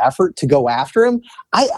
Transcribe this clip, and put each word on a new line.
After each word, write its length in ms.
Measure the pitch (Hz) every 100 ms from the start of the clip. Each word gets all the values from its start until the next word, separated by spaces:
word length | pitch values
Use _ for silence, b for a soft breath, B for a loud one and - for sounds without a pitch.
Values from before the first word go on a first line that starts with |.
effort 340 | 120 - 180 -
to 100 | 139
go 220 | 139 120
after 360 | 120 143 226
him. 180 | 240 240 B B -
I, 160 | 220 262